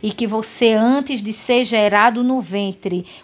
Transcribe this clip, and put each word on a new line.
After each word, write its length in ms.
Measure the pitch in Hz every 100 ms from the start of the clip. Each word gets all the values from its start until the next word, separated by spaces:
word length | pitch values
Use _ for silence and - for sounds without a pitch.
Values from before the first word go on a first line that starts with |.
e 80 | 214
que 160 | - 226
você, 460 | 220 214 - 233
antes 500 | 220 233 269 285 254
de 100 | 202
ser 320 | 220 - 247
gerado 600 | 240 226 208 202 233 233
no 160 | 247 262
ventre, 640 | 175 202 196 190 196 180 175 -